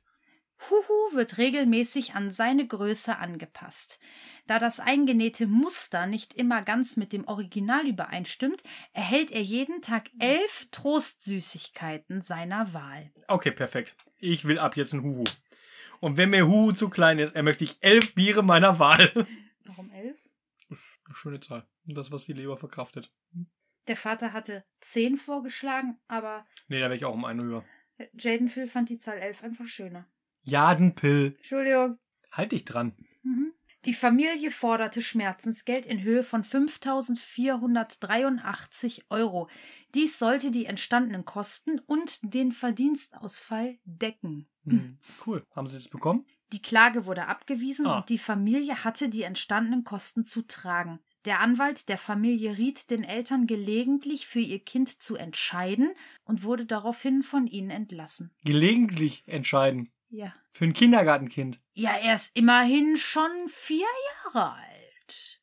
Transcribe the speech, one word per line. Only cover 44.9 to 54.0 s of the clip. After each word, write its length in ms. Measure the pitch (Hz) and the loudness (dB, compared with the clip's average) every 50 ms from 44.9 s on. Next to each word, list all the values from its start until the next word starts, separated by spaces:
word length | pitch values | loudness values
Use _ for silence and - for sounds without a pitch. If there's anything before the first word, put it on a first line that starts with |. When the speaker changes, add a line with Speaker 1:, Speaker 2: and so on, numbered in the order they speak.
| 131 _ _ - - - - | -14 _ _ -20 -20 -14 -8
Speaker 2:
cool. 200 | 226 208 - - _ - | -6 -6 -6 -8 _ -10
Haben 120 | 143 135 131 | -10 -10 -10
Sie 80 | 135 | -10
es 120 | 131 - - | -14 -16 -14
bekommen? 360 | - - - 156 196 277 - _ _ _ _ - 214 | -12 -4 0 0 0 0 -2 _ _ _ _ -14 -14
Speaker 1:
Die 80 | 196 | -12
Klage 440 | - - 233 220 233 247 220 240 190 | -6 2 6 6 6 6 4 0 -4
wurde 220 | 190 185 175 - | -4 -6 -6 -4
abgewiesen 600 | - 208 - - - 269 233 247 269 269 - 294 | -6 -6 -8 -6 -6 -6 -4 -4 -6 -4 -2 0
Speaker 2:
Ah. 120 | 180 139 156 | 0 0 0
Speaker 1:
und 100 | - - | 0 -2
die 80 | 233 | -4
Familie 640 | 226 - - 208 202 202 214 247 285 285 294 269 - - | -4 -2 -2 -2 0 2 2 2 0 0 -2 -6 -4 -4
hatte 260 | 226 226 - 294 240 | -4 -4 -2 -4 -4
die 140 | 214 226 185 | -4 -4 -6
entstandenen 600 | 180 185 - - - - 220 233 226 254 247 240 | -6 -8 -10 -6 -2 -2 0 0 0 0 -2 -2
Kosten 400 | - 208 185 - - - 226 226 | -4 -8 -10 -10 -6 -4 -4 -4
zu 160 | - - 233 226 | -4 -4 -8 -8
tragen. 560 | - - - - 180 175 175 175 170 165 165 _ _ _ _ - | -8 -14 -12 -6 -4 -2 -2 -2 -4 -8 -12 _ _ _ _ -4
Der 140 | 208 196 180 | -2 0 2
Anwalt 480 | 214 240 247 240 277 285 277 - - | 4 2 2 2 2 -2 -2 -4 -6
der 100 | - 196 | -6 -6
Familie 600 | 185 - - 208 208 220 240 240 220 220 214 208 | -6 -4 -4 -2 0 2 2 0 0 -2 -4 -2
riet 320 | 202 233 269 277 - - - | -2 -2 -2 -2 -6 -8 -6
den 140 | 233 233 - | -6 -6 -4
Eltern 440 | - 208 240 240 - 269 254 240 | -6 -6 -8 -4 -2 0 0 0
gelegentlich, 800 | 233 226 208 196 208 214 233 247 262 285 277 | 0 0 -2 -2 -2 -2 0 2 2 0 0